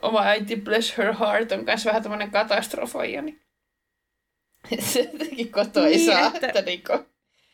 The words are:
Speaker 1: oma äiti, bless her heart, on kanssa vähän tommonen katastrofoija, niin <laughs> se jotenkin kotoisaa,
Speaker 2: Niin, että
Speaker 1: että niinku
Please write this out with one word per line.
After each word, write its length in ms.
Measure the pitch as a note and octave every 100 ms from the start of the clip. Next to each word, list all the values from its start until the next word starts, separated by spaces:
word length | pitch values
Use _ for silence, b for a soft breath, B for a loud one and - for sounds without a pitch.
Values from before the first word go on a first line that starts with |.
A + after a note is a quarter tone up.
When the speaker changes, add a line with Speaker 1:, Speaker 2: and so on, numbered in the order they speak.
Speaker 1:
oma 200 | G#3+ A3
äiti, 340 | G3+ G#3+ G#3 A3+
bless 420 | G3+ A3 A3+ -
her 160 | G#3 G3
heart, 320 | G#3 G#3 A3+
on 140 | G3 A3
kanssa 240 | A3+ A3
vähän 140 | A3
tommonen 280 | G#3+ G#3 G#3
katastrofoija, 880 | G3+ - G3+ - - A#3+ C4+ - C#4+
niin 180 | D4+ D4+ _ _ _ _ _ _ _ _ _ _ _ _ -
<laughs> 100 | A#3
se 300 | - B3 -
jotenkin 380 | D4+ D#4 C4 A3+
kotoisaa, 640 | G3+ G#3 D4 D4+ E4 E4 C#4+
Speaker 2:
Niin, 140 | - E4
että 120 | B3+
Speaker 1:
että 140 | G#3
niinku 300 | F#3+ F3+ - - - _ _ b b